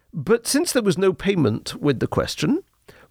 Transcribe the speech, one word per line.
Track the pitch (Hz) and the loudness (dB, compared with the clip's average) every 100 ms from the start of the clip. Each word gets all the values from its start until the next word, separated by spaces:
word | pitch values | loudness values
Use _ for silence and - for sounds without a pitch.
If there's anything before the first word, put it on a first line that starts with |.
| _ | _
But | 160 127 233 - | -6 0 0 2
since | 277 349 | -2 0
there | 262 | 0
was | 202 160 | 0 2
no | 190 | 0
payment | - 196 190 117 110 - - | 0 0 2 2 0 -6 -4
with | 147 131 | -2 0
the | 131 | -2
question, | 170 - - 156 320 - _ _ - - | -2 -2 -2 0 0 -2 _ _ -20 -6